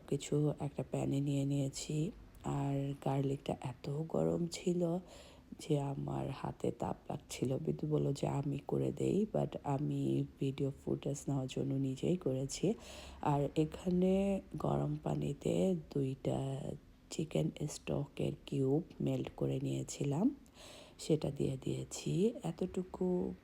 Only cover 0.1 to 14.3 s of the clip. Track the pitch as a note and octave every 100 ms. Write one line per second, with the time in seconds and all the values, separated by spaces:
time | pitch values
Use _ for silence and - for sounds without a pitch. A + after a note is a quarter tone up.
0.1 | C#3+ - D3 D3+ - C#3+ - C3 C#3 C3+
1.1 | C#3 C#3+ C#3 C#3 C#3+ C3+ - - D3+ E3
2.1 | - - - C#3+ C#3+ C#3 C#3 C#3 C#3 C#3+
3.1 | C#3 C3+ C#3 - - C3+ - - C#3+ D#3+
4.1 | - D#3+ E3 E3+ - F#3 F3 E3+ F3+ -
5.1 | - - - - - - D3 C#3 C#3 C#3
6.1 | C3+ C3+ C#3 C3+ - - - - - -
7.1 | D3+ - - B2+ C3 D#3 D3+ D3+ D3+ C#3+
8.1 | C#3 - C#3 C#3+ C#3 - C#3+ C3+ C#3 C3+
9.1 | F3+ G#3+ D3 C#3+ - - C#3 D3 C#3+ C3+
10.1 | C3+ C#3 - C#3 C3+ C#3 - - C#3+ C#3+
11.1 | C#3+ - C#3 C3 C3 C3+ C3+ C3+ C3 C#3+
12.1 | F3+ C3+ C3 C3+ - E3+ A3+ - - -
13.1 | - - C#3+ C#3+ - D#3 - F#3 F3+ F#3
14.1 | F#3+ G3